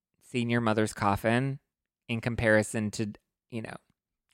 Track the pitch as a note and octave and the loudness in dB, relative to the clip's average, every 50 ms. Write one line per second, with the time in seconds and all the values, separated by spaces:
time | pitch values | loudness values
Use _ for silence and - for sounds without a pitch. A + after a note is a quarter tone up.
0 | _ _ _ _ _ - - B2 A#2 A#2 A#2+ A#2+ A#2 A2 G#2+ A2 A2 G#2 - - | _ _ _ _ _ -6 -4 -2 0 2 0 2 2 2 2 2 0 0 -2 -2
1 | A2 G2+ G2 - - A2 A2+ B2 C3+ C3+ C3+ - _ _ _ _ _ _ _ _ | 0 0 0 0 2 0 2 2 0 -2 -4 -8 _ _ _ _ _ _ _ _
2 | _ - A#2+ A2+ - A#2+ A#2 - A#2+ A2 G#2+ G#2+ G#2+ - - A2+ G#2+ G#2 - - | _ -8 -6 -4 -4 -4 -2 2 4 4 4 4 4 2 -2 -4 -4 -2 -2 -4
3 | A2+ G#2 G#2 - _ _ _ _ _ _ B2 A2+ - - - - _ _ _ _ | -4 -4 -6 -10 _ _ _ _ _ _ -12 -12 -10 -12 -14 -18 _ _ _ _
4 | _ _ _ _ _ _ | _ _ _ _ _ _